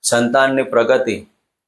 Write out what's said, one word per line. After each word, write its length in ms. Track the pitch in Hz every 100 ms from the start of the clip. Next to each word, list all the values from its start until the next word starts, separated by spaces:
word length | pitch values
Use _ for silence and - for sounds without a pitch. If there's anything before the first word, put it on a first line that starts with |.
સંતાનની 600 | - 120 120 131 135 135
પ્રગતિ, 600 | 131 120 117 127 117 101 - _ _ _